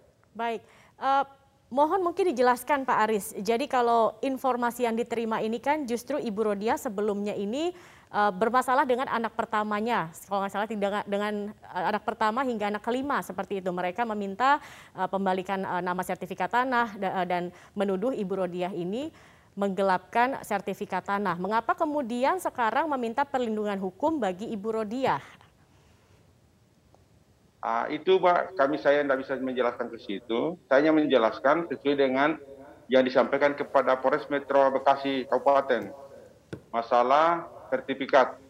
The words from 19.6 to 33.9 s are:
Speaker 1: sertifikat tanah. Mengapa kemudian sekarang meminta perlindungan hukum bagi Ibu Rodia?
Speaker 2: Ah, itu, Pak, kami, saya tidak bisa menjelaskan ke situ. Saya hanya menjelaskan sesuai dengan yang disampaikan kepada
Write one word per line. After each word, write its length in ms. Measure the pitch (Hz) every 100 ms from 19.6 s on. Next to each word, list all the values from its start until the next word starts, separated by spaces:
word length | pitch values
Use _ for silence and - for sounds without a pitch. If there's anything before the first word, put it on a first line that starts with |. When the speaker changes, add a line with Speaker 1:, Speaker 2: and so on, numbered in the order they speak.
| 202 190 196 180 - 233 247 269 -
Speaker 1:
sertifikat 560 | 202 202 190 202 190
tanah. 320 | 190 202 202
Mengapa 400 | 170 190 226 233
kemudian 640 | 349 320 294 233 240 269 370
sekarang 480 | 320 - 220 240 320
meminta 320 | 269 226 233 285
perlindungan 480 | 262 233 214 208
hukum 400 | 196 190 - 294 311
bagi 240 | 196 180 202
Ibu 160 | 208 220
Rodia? 480 | 220 214 247 247 147 - - - _ _ _ _ _ _ _ _ _ _ _ _ _ _ _ _ _ _ _ _ _
Speaker 2:
Ah, 320 | 110 117 120
itu, 320 | 151 185 185
Pak, 320 | 175 139 131
kami, 240 | - 139 151
saya 240 | 147 143
tidak 160 | 143 131
bisa 160 | 131
menjelaskan 560 | 131 127 127 120 120 117
ke 80 | 113
situ. 560 | - 98 - 117 151 180 _
Saya 80 | 135
hanya 160 | 156
menjelaskan 720 | 156 151 127 110 - 135 160 170
sesuai 240 | 127 139 139
dengan 400 | 135 131 147 156 - - - - -
yang 160 | 127
disampaikan 480 | 127 131 123 139 143 143
kepada 400 | 135 143 127